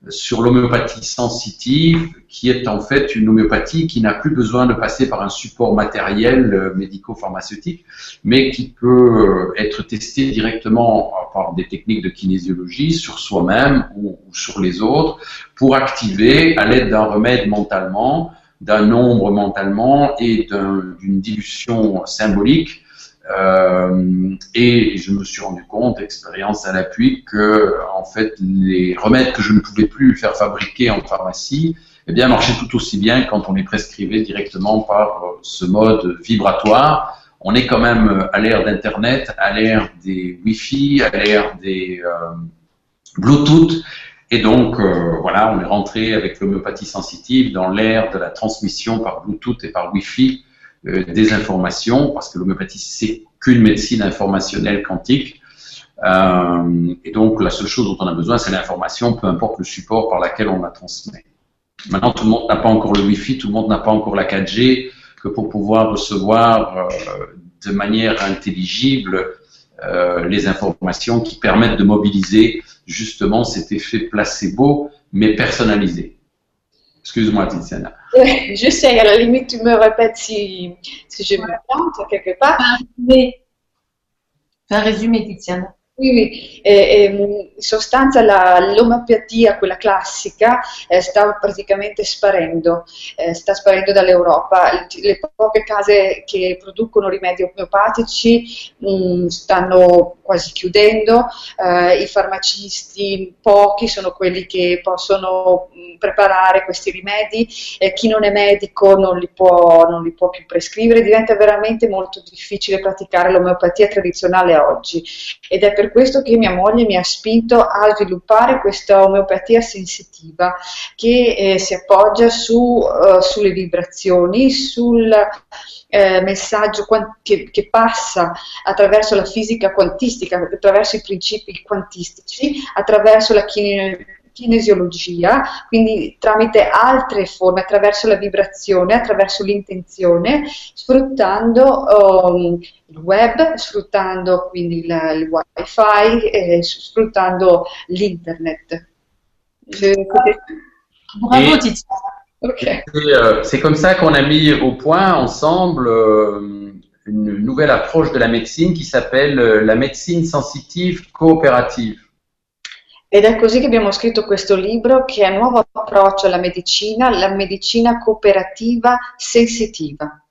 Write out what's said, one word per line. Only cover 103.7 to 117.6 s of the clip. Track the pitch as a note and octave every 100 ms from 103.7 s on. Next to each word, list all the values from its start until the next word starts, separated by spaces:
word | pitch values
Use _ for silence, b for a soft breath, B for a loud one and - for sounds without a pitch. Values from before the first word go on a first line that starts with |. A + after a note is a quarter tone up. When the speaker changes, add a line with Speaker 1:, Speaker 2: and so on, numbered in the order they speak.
| G#3 A3+
Speaker 2:
sono | - F#3
quelli | F3+ F#3 F3+ F#3
che | F#3 F3 F3+
possono, | F#3+ F3+ - G3 F#3+ F#3 F#3 F3+ F3+ -
mm, | F3 E3+
preparare | F#3+ F#3+ G3 F#3+ F#3+ A#3+
questi | - F3+ -
rimedi, | F#3 F#3 G#3 G#3+ A3 A#3 B B B
e | F#3+
chi | - A3+
non | A3
è | G#3
medico | G3+ G3+ G3+ G3+ - G3 G3
non | F#3+ F3+
li | F3
può, | _ F#3 F3 F3 E3 E3
non | E3+
li | E3
può | E3 F3+
più | - -
prescrivere. | F3 - - A3+ A#3
Diventa | G#3+ A3 A3 G#3+
veramente | G#3 G#3 G#3+ A3+ A3+
molto | F#3+ F#3 - -
difficile | - - G3+ - F#3+
praticare | G3 F#3+ F#3 F#3 F3+
l'omeopatia | F#3 F3+ F3+ F3+ F3+ G3+
tradizionale | G3+ F3+ - F3+ F#3 F3+ D#3+
oggi, | - - - E3 B B B B B
ed | F#3
è | G3+
per | G#3 G3+
questo | A3+ C4 C4+
che | B3+ A3+
mia | G#3+
moglie | F3+ G3 A3+ A3+
mi | F#3
ha |
spinto | F3 - A3 A3+ A3+ A#3+